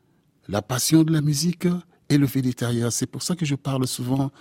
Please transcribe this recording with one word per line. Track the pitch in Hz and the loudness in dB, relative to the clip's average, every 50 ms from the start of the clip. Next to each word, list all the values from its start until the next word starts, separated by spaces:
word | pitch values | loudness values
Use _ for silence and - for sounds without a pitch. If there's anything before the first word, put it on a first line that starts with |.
| _ _ _ _ _ _ _ _ _ - | _ _ _ _ _ _ _ _ _ -6
la | 90 107 - | -4 -4 -2
passion | - 123 123 - - 160 160 160 | -2 -4 -2 0 4 4 6 6
de | 156 160 | 4 2
la | 156 | 0
musique | 143 151 151 139 160 180 175 - - 175 180 180 - _ _ _ _ - | 2 0 0 0 0 -2 -2 0 0 -2 -2 -2 -4 _ _ _ _ 2
et | 143 | 2
le | 147 143 | 4 4
végétariat. | 127 - 135 127 127 123 - 123 123 120 117 120 117 | 2 2 0 -2 -2 -2 -2 -2 -2 -2 0 0 -2
C'est | - - 127 | -2 -2 -4
pour | - - 131 - | -4 -6 -6 -6
ça | - 180 | -4 -4
que | - 165 | -4 -2
je | 143 143 | -2 -4
parle | 135 - 139 135 131 131 | -4 -4 -2 -2 -2 -2
souvent | 127 - - 123 123 131 135 139 139 - - | -2 -4 -4 -4 -2 0 0 0 -2 -4 -10